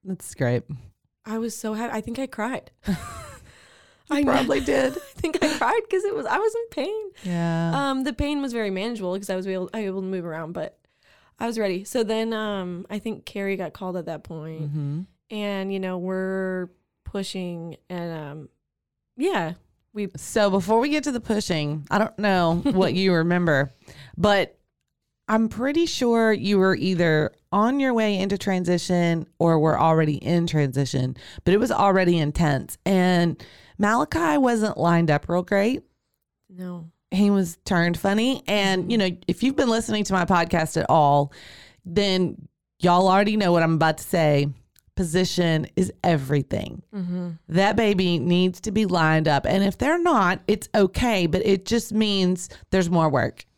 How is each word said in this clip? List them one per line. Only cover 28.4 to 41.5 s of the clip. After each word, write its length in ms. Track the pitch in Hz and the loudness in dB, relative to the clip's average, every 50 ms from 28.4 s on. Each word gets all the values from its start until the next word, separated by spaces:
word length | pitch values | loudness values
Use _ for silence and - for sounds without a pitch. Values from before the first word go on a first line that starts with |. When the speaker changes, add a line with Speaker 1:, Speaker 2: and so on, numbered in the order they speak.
| - 202 190 180 180 170 180 175 - - 180 175 170 170 165 165 175 _ _ _ | -2 -2 -2 0 0 0 0 0 0 0 0 2 2 2 0 0 -4 _ _ _
Speaker 1:
or 220 | 165 170 165 156 | 2 2 4 4
were 200 | 151 160 156 - | 4 2 2 4
already 360 | - 165 160 160 160 151 147 | 4 4 4 4 2 0 -2
in 320 | - - 110 175 175 170 170 | -2 -2 0 0 2 2 2
transition, 680 | - 156 147 135 123 139 139 131 - 135 127 127 123 - - - - - - | 0 0 0 0 0 -2 -2 -2 -2 -2 -2 -2 -4 -8 -16 -20 -20 -4 0
but 80 | - 180 | 2 2
it 40 | 208 | 2
was 120 | 233 254 | 2 0
already 460 | - - 196 202 190 190 185 175 175 170 | 2 2 2 4 4 4 4 4 4 2
intense. 600 | 156 143 147 - 170 151 143 135 - - - _ _ | 2 0 0 0 2 2 2 0 -4 -8 -16 _ _
And 580 | - 196 185 180 180 180 175 170 170 165 - - - - - - - _ - | 0 2 4 4 4 4 4 2 0 -2 -4 -12 -20 -20 -20 -20 -20 _ -2
Malachi 600 | 202 202 220 240 294 302 - 320 339 320 302 294 | 0 0 2 0 0 -2 -2 -2 0 2 2 2
wasn't 380 | 269 247 240 220 214 214 - - | 2 2 2 2 0 -2 -2 0
lined 340 | 147 170 170 170 170 156 | 2 2 4 4 4 2
up 180 | 147 147 - - | 2 0 0 -2
real 140 | 175 180 180 | -2 -2 -2
great. 400 | - 208 196 202 226 262 302 - _ _ _ _ _ _ _ _ _ _ _ _ _ | 0 0 2 2 0 -2 -4 -8 _ _ _ _ _ _ _ _ _ _ _ _ _
Speaker 2:
No. 400 | 185 180 185 180 180 175 165 165 _ _ _ _ | -18 -14 -12 -12 -12 -12 -14 -18 _ _ _ _
Speaker 1:
He 180 | - 185 208 202 | 2 2 4 4
was 280 | 202 196 190 170 - _ _ | 4 2 2 0 -4 _ _
turned 320 | - 196 175 170 175 175 170 | -2 0 2 2 2 0 0
funny. 460 | - 196 196 214 226 254 269 - - - | 0 0 0 2 0 0 -2 -2 -4 -2
And, 360 | 196 208 196 196 190 185 175 | -2 0 0 0 0 0 -2
Speaker 2:
Mm-hmm. 80 | 180 | -2
Speaker 1:
you 60 | 233 226 | 0 0
know, 120 | 196 185 175 - - - | 0 0 -2 -6 -4 -6
if 160 | - - - | -4 0 0
you've 120 | 262 269 | -2 0
been 140 | - 285 240 | 2 2 2
listening 340 | 226 226 226 - 220 214 208 | 2 0 0 -2 -2 -2 -2
to 80 | - 190 | 0 0
my 120 | 185 175 | 0 2
podcast 520 | - 190 175 170 170 - 170 160 156 - 165 | 2 2 2 2 2 0 0 0 0 -2 -4
at 100 | - - | 0 2
all, 420 | 143 165 147 143 143 143 143 143 - - - - | 4 4 6 6 4 4 2 0 -4 -16 -20 -20